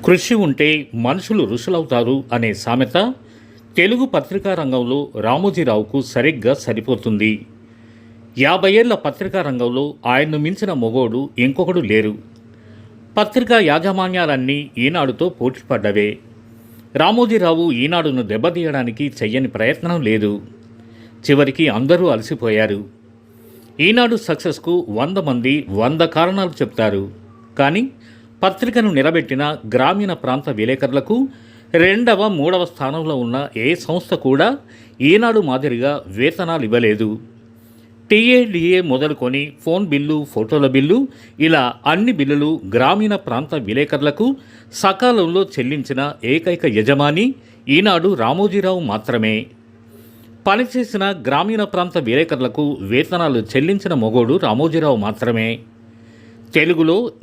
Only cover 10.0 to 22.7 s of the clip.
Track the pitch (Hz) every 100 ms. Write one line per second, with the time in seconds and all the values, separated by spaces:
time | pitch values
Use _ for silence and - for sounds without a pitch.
10 | 120 127 151 151 151 196 101 151 113 123
11 | 120 117 139 - 123 135 175 180 113 107
12 | 107 104 - - - - - - - -
13 | - - 214 262 240 233 175 151 180 185
14 | 185 185 165 139 127 143 143 - 127 170
15 | 139 110 175 170 120 131 - 123 104 101
16 | 104 107 - - - - - - - -
17 | 165 220 233 220 175 165 170 120 139 175
18 | 156 131 107 107 147 170 160 139 120 113
19 | 147 - 110 120 131 - 110 156 170 175
20 | 120 110 104 101 - - - - - -
21 | - - - 143 139 131 156 107 135 170
22 | 180 113 113 147 117 107 110